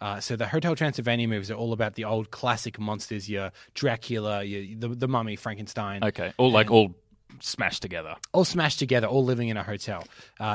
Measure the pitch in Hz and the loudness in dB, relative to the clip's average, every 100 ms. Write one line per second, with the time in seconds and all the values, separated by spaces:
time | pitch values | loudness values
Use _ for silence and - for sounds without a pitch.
0 | 104 101 - 113 107 160 170 151 156 131 | -8 -6 -6 -4 0 0 0 0 0 0
1 | 120 120 117 107 98 110 117 113 107 - | 0 0 0 -2 -4 -4 -4 0 -2 -2
2 | 107 110 107 - 123 110 113 - 104 107 | -2 -2 -4 -4 0 0 -4 -6 -6 -6
3 | - 107 98 98 95 - - - 139 117 | -6 -8 -6 -6 -6 -10 -16 -2 0 0
4 | - 113 107 101 101 101 98 110 117 120 | -4 -4 -2 -4 -4 -8 -8 -8 -6 -2
5 | 131 127 110 101 120 104 101 - 104 101 | 0 0 -2 -6 -8 -10 -8 -6 -6 -2
6 | 107 - 90 - 127 110 107 113 101 - | -2 -2 -6 4 6 8 8 8 8 2
7 | _ _ _ - - - 95 - 95 85 | _ _ _ -12 -8 -2 -2 -2 -6 -8
8 | 78 - - 180 180 180 151 - 135 123 | -8 -12 0 2 4 4 2 0 2 2
9 | 110 131 127 120 117 110 95 101 - 92 | 4 2 2 2 0 -2 -4 -6 -6 -8
10 | 82 - - _ 107 | -10 -20 -20 _ -2